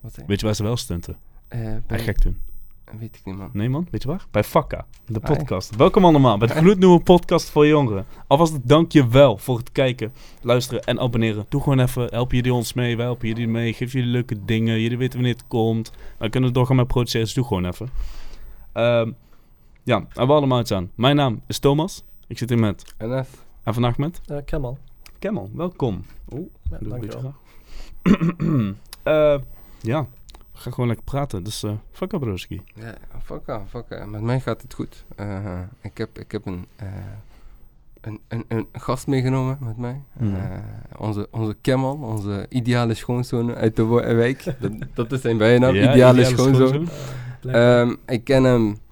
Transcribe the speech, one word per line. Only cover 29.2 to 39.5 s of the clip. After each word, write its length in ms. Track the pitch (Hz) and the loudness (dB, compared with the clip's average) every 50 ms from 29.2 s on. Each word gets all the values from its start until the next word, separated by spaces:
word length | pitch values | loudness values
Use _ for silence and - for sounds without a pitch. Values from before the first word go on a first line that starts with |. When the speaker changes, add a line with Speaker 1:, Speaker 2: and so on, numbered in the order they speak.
| 151 151 147 139 131 - - - - - - - | 4 4 2 2 -2 -8 -16 -20 -20 -20 -20 -10
Speaker 2:
ja, 260 | - - 143 156 143 - - - - - - - - - - | -6 -4 -2 -2 -4 -6 -12 -20 -20 -20 -20 -20 -20 -20 -20
we 60 | - | -14
gaan 140 | - 120 120 | -14 -12 -6
gewoon 160 | - 127 120 | -4 -2 -2
lekker 160 | 113 - - | -2 -4 -6
praten. 360 | - - 135 147 139 - 98 87 | -8 -6 -6 -6 -4 -6 -8 -8
Dus, 200 | 104 107 - - | -8 -10 -6 -6
eh, 100 | 107 104 107 - - - | -6 -6 -6 -10 -14 -10
fuck 200 | - - 190 - | -10 -8 -6 -4
up, 80 | 185 | -4
broski. 400 | 135 113 98 87 - - - 90 95 - - | -4 -4 -6 -6 -8 -12 -12 -14 -14 -16 -20
Speaker 1:
Ja, 200 | 107 110 117 107 - - - - - - | -18 -18 -16 -16 -16 -18 -14 -10 -10 -10
fuck 260 | - - 151 - - | -10 -10 -12 -10 -10
up, 140 | 135 110 101 - | -10 -10 -10 -10
fuck 220 | - 123 117 - | -12 -14 -12 -12
up. 160 | - - - | -14 -14 -12
Met 140 | 98 107 104 | -12 -10 -6
mij 200 | 107 113 123 131 | -4 -2 -2 -2
gaat 220 | 127 - 113 - - | -2 -4 -8 -8 -8
het 120 | - - | -20 -12
goed. 300 | - - - - - - - - | -12 -12 -12 -12 -20 -20 -20 -14
Eh, 440 | - 101 104 101 95 101 104 90 90 92 95 - _ | -12 -10 -8 -8 -8 -8 -8 -10 -10 -10 -12 -16 _
ik 180 | _ 98 - - | _ -16 -10 -10
heb, 200 | 113 - - - | -10 -10 -10 -18
ik 140 | - _ - | -16 _ -10
heb 140 | 107 104 | -10 -8
een, 200 | 104 95 90 92 - _ | -8 -10 -10 -12 -14 _
eh, 100 | - 107 98 98 98 95 95 101 104 104 - - - - - - - - - _ _ _ - - - | -16 -14 -14 -12 -12 -14 -14 -16 -16 -18 -20 -20 -20 -20 -20 -20 -20 -20 -20 _ _ _ -20 -20 -18
een, 200 | - 110 104 107 - _ | -14 -14 -14 -14 -14 _
een, 160 | - 117 113 - | -10 -10 -8 -4
een 180 | 113 113 - - - | -4 -4 -4 -6 -10
gast 340 | - - - 120 127 - | -14 -6 -6 -6 -6 -4
meegenomen 500 | - 139 131 123 131 131 135 131 131 | -2 -2 0 0 0 0 0 -2 -4